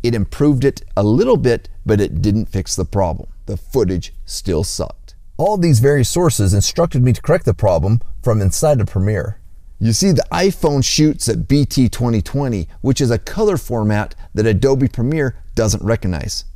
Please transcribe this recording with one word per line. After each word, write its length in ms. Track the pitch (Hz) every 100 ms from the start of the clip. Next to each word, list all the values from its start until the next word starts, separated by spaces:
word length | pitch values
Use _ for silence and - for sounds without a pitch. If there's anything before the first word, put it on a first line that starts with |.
It 120 | 120 117
improved 500 | 90 - 143 135 135
it 160 | - - -
a 60 |
little 340 | 104 123 240 208
bit, 320 | 127 117 - - -
but 160 | 104
it 220 | 98 82
didn't 240 | 98 104 -
fix 280 | 95 - -
the 100 | 90
problem. 440 | 101 90 - - - -
The 100 | 98
footage 600 | - 135 95 90 - - -
still 380 | - - 80
sucked. 500 | 98 - - - - - - -
All 200 | 170 208
these 220 | 170 120
various 300 | 135 143 117
sources 460 | 175 175 - 98 101
instructed 480 | - - 170 131
me 100 | 123
to 80 | 104
correct 240 | - 175 -
the 80 |
problem 460 | 95 104 85 90 117 - -
from 180 | 123 110
inside 400 | 98 - 156 139
of 60 | 98
Premiere. 520 | 95 98 104 87 - - - - -
You 160 | 110
see, 180 | 107 196
the 140 | 156 -
iPhone 520 | 170 196 - 160 143
shoots 460 | 127 - 151 139 -
at 180 | 113 -
B 180 | 143 139
T 220 | - 120
twenty 320 | - 120 113
twenty, 480 | - 139 139 104 82 -
which 180 | 127 135
is 120 | 127
a 80 | 113
color 380 | - - 214 170
format 580 | - 120 107 104 104 - -
that 140 | - 110
Adobe 400 | 101 135 135 131
Premiere 500 | - 120 156 131 - -
doesn't 300 | - 110 101
recognize. 640 | 98 113 98 82 - - -